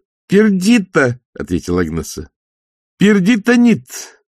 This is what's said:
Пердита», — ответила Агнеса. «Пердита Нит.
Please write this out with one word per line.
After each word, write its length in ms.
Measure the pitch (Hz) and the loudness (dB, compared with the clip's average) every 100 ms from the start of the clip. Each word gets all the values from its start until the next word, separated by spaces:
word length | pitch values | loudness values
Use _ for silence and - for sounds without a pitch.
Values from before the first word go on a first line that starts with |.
| _ _ _ | _ _ _
Пердита», — 960 | 190 214 190 190 240 185 160 127 123 _ | 2 2 2 2 0 0 -2 -2 -4 _
ответила 480 | - - 87 87 90 | -14 -6 -6 -2 -4
Агнеса. 480 | 82 80 73 - 76 _ _ _ _ _ _ _ | -2 -6 -8 -14 -18 _ _ _ _ _ _ _
«Пердита 580 | 202 202 180 233 - 240 | 2 2 0 0 0 2
Нит. 640 | 240 156 - - - _ _ | 2 0 -4 -18 -20 _ _